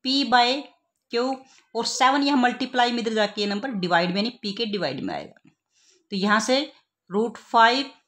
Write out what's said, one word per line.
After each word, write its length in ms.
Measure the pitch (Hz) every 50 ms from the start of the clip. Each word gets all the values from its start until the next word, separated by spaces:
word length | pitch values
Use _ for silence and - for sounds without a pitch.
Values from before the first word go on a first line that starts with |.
| _
p 120 | 254 269 277 277 226 240
by 280 | 247 240 240 262 294 277 - _ _ _ _ _ _ _ _
q, 240 | - 233 247 262 269 262 - _ _ _ _ _ -
और 100 | 226 226
सेवन 380 | - - - 254 262 269 285 277
यहाँ 140 | 277 285
मल्टीप्लाई 540 | 269 247 247 - - 254 254 254 247 240 247
में 80 | 240 240
इधर 140 | 214 226 220
जाके 280 | 214 208 202 - 214
ये 60 | 208
नंबर 240 | 202 202 208 226 269 233 190
डिवाइड 300 | 175 170 175 170 180 175
में, 60 | 180
यानी 220 | 202 208 247 - _
पी 120 | - 208 196
के 120 | 220 233
डिवाइड 380 | 214 202 196 170 139 131 135 -
में 100 | 92 78
आएगा। 360 | 71 - - - _ _ _ _ _ _ _ _ _ _ _ _ _ _ _
तो 40 | 208
यहाँ 240 | 190 185 208 208 220
से 220 | 214 - 254 277 302 - _ _ _ _ _ _ _ _
रूट 280 | 180 208 226 233 -
फ़ाइव 540 | - - _ - 233 226 233 240 269 277 269 - _ _